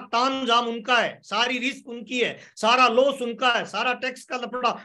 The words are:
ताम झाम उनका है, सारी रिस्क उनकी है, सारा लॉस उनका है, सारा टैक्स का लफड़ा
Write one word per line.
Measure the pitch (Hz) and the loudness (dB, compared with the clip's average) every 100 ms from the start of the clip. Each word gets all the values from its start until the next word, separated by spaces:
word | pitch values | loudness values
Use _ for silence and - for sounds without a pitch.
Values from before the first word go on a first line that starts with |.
| - | 2
ताम | 233 262 269 240 | 0 0 0 2
झाम | 233 233 | 2 2
उनका | 233 226 240 | -4 0 2
है, | 170 113 | 2 -4
सारी | - 208 247 254 | -6 -2 0 0
रिस्क | 254 - - | -4 -6 -12
उनकी | 240 - 247 | -14 -8 -2
है, | 190 135 - - | -2 -4 -14 -2
सारा | 214 254 247 | 2 4 6
लॉस | 226 277 269 | 6 2 0
उनका | 240 233 254 | -6 0 2
है, | 226 170 | 2 -2
सारा | 202 254 240 | -2 -2 -2
टैक्स | 254 254 | -4 -8
का | - 254 | -8 -8
लफड़ा | 233 254 240 - | -6 -2 -2 -2